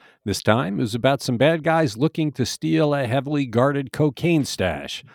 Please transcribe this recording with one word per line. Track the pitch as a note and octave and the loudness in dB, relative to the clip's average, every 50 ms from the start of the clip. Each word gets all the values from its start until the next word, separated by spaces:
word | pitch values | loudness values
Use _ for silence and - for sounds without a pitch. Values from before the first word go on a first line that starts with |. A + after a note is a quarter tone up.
| _ _ _ _ - | _ _ _ _ -6
This | G#2 F#2+ - - | -4 -4 -2 0
time | - G#2+ A#2 C#3 F#3+ G3+ | 2 2 2 0 -2 -4
it | - C3 | -4 -4
was | A2 G#2+ | -2 -2
about | B2 G#2+ C3 C#3 C3 - | 0 2 2 2 0 0
some | - B2 | -2 0
bad | A2 C3 D#3 E3 E3 C#3+ | 2 4 2 2 2 0
guys | E3 D#3+ E3 D#3+ C3 G2+ | 0 2 2 2 0 0
looking | A2 C#3 D#3+ - - D#3 D3+ - | 0 -2 -2 0 0 -2 -2 -2
to | - A#2+ | -2 -4
steal | - - - - D#3 D#3+ D#3+ D#3 D3 C#3+ | -4 -4 -4 -2 0 2 2 2 2 0
a | C#3+ C3 | 0 0
heavily | A2 A#2+ C#3 C3 C#3+ D3+ C#3+ C#3 | 0 -2 -2 -2 -2 -2 -2 -2
guarded | B2 G#2+ A#2 B2+ C#3+ C#3+ C#3 C#3 B2+ | 0 2 2 2 2 2 -2 -4 -4
cocaine | - - D3+ D3+ A#2+ - - F3 E3+ D#3 B2+ | -2 0 0 0 0 0 0 2 2 2 2
stash. | - - - F#2+ F2+ D#2 D2 D2 - - - - - - | 0 -2 -2 -2 -2 -2 -4 -8 -10 -12 -14 -14 -18 -20